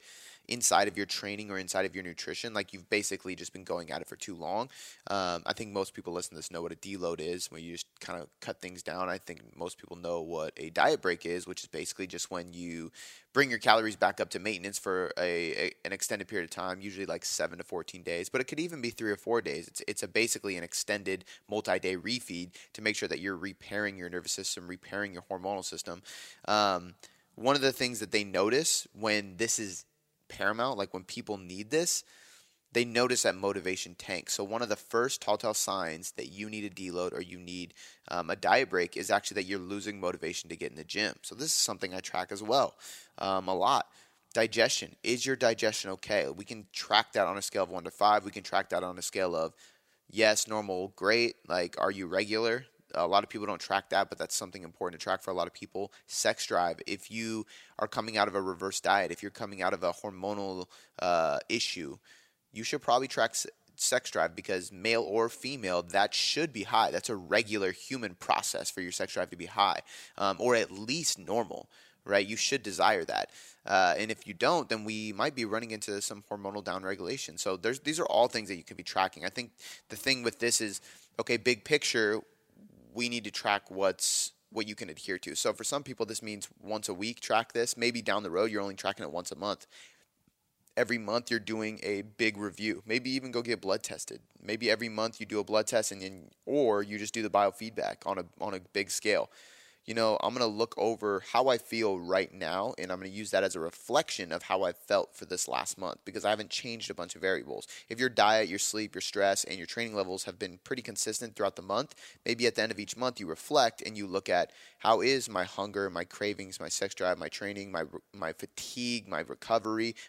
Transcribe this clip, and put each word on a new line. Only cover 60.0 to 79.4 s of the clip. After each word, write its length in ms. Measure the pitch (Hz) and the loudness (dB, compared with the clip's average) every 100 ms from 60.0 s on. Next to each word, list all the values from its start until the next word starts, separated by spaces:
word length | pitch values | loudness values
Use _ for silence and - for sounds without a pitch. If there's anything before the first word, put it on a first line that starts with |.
| 107 95 98 101 98 92 90 - - - | -6 -6 -4 -2 -4 -4 -8 -14 -18 -2
uh, 400 | 90 85 80 69 - | 2 4 4 2 0
issue, 480 | 117 - - 73 69 _ - _ _ _ | 0 0 -4 -8 -12 _ -20 _ _ _
you 100 | 107 | -10
should 180 | 113 147 | -6 -2
probably 280 | - 123 135 | 4 4 4
track 220 | - 117 | 2 2
s-, 160 | - - - _ - | 0 -6 -10 _ -2
sex 360 | - - - | 2 2 0
drive, 220 | - 82 | 0 0
because 380 | 85 - 92 85 | 0 -4 -4 -4
male 300 | 92 104 117 | -4 0 2
or 260 | 90 107 117 | 2 2 0
female, 540 | - 131 135 98 90 | -2 -10 -6 0 0
that 320 | 85 98 104 | 2 4 4
should 400 | - - 147 160 | 4 2 2 0
be 100 | 113 | -2
high. 260 | 95 113 107 | 2 4 4
That's 200 | 175 - | 2 -2
a 60 | 104 | -4
regular 560 | 82 101 107 104 95 | 2 2 4 2 0
human 440 | 92 - 135 107 90 | -2 -6 -6 -6 -6
process 540 | - - - - - | 0 2 2 -2 -4
for 100 | - | -4
your 140 | 87 | -6
sex 200 | - 95 | -4 -2
drive 160 | - 90 | -2 -4
to 40 | 85 | -4
be 120 | 85 | -6
high, 340 | 104 98 - - - - - | 2 2 2 -4 -16 -14 0
um, 200 | 98 90 | 0 4
or 160 | 120 120 | 6 6
at 160 | 101 | 4
least 480 | 95 110 160 151 - | -4 -4 -2 0 -2
normal, 500 | 87 110 110 - - - - _ - | 0 0 0 -6 -12 -20 -20 _ 2
right? 200 | 101 101 | 4 4
You 120 | 107 | 0
should 260 | - 135 | 0 0
desire 400 | 107 92 90 101 80 | -2 4 4 4 2
that. 260 | 52 50 - - - - | -2 -2 -8 -20 -12 2
Uh, 300 | 98 90 80 | 6 6 4
and 120 | 107 | 0
if 160 | 110 - | -4 -8
you 80 | |
don't, 360 | 92 123 170 117 | 0 4 4 2
then 160 | 110 107 | -2 -2
we 260 | 107 107 | -6 -4
might 240 | 98 135 131 | 0 -2 0
be 80 | |
running 280 | 110 107 117 | -2 -2 -4
into 300 | 107 104 101 | -8 -4 -4
some 220 | - 101 - | -4 -8 -10
hormonal 320 | 104 98 104 | -8 -6 -6
downregulation. 760 | 92 92 92 98 90 135 - 80 | -4 -4 -4 -4 -4 -6 -8 -4
So 200 | 101 95 | -2 0
there's, 240 | 107 135 | 0 0
these 180 | 147 156 | -2 0
are 60 | - | 2
all 240 | 101 120 | 4 4
things 180 | 117 101 | 2 -4
that 80 | 90 | -8
you 80 | |
could 140 | - 95 | -10 -12
be 60 | |
tracking. 420 | 87 101 92 - 87 | -4 2 2 0 -8
I 40 | |
think 220 | 123 | -6